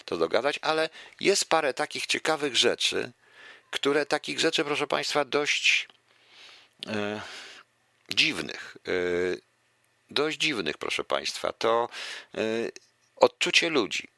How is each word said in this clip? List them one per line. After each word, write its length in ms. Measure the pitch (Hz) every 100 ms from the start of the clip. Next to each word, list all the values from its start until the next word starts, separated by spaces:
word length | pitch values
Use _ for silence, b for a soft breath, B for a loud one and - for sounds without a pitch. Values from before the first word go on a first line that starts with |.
to 120 | - 87
dogadać, 420 | 82 104 135 151
ale 260 | 143 156 160 - B B
jest 280 | - 196 -
parę 260 | 160 151
takich 320 | 123 147 135 -
ciekawych 500 | - - 156 143 117
rzeczy, 560 | 123 85 - 92 - - B B B B B
które 360 | - 139 143 143
takich 340 | 151 - 139
rzeczy, 240 | 156 160
proszę 220 | 151 143 143
państwa, 380 | 147 143 151
dość, 640 | 135 143 147 - - - - - _ B B B B B B _ -
e, 340 | 107 104 107 107 B B B B _ _ _ -
dziwnych, 600 | - 156 104 76 - - - -
e, 20 | 92 90 87 90 87 - _ _ _ _ _ -
dość 280 | 113 151 147
dziwnych, 400 | 156 127 78 73
proszę 260 | - -
państwa, 480 | - 69 76 - 85
to, 360 | - 113 117 120 B B B B
e, 60 | - 110 113 113 - _ _ _ -
odczucie 540 | 123 - - - 170
ludzi. 380 | 151 95 - -